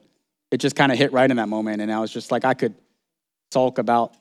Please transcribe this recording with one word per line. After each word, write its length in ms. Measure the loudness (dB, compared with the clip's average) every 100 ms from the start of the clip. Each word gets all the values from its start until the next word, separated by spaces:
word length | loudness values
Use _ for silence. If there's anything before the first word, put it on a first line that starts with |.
| _ _ _ _ -6
it 100 | -2
just 160 | -2 2
kinda 180 | 2 4
hit 160 | 2
right 180 | 4 4
in 60 | 2
that 140 | -2
moment, 320 | -2 -4 -4
and 100 | -4
I 80 | -4
was 140 | -4
just 180 | -8 -4
like, 140 | -2 0
I 80 |
could 200 | 0 -2 -6 _ _ _ _ _ _ _
sulk 280 | 0 0 0
about, 340 | 0 2 0 _